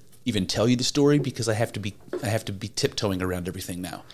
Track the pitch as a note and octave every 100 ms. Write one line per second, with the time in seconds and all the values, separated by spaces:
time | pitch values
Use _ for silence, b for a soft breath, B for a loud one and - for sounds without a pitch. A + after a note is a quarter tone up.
0 | - - - G#2 F#2 - A2 B2 B2 D3
1 | C#3+ D3 C#3+ - A2+ G#2+ A2+ - G2+ -
2 | - - G#2 A2+ - G2 G#2 - - -
3 | G#2+ F#2 F#2 F2+ F2 F2+ - F2+ F2 -
4 | -